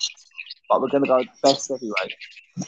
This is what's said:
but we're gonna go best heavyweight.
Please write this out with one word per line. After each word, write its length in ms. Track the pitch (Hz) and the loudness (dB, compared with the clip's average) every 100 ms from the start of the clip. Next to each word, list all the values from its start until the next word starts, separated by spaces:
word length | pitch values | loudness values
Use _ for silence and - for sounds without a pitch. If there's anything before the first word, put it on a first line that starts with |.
| - - - - - - _ | -6 -10 -20 -20 -18 -18 _
but 120 | 104 | 0
we're 80 | 131 | 2
gonna 200 | 139 135 | 0 4
go 160 | 127 123 - | 2 2 2
best 260 | 139 135 - | 2 2 -2
heavyweight. 460 | 131 117 101 95 - - - _ - | -6 -4 -4 -4 -10 -18 -20 _ -12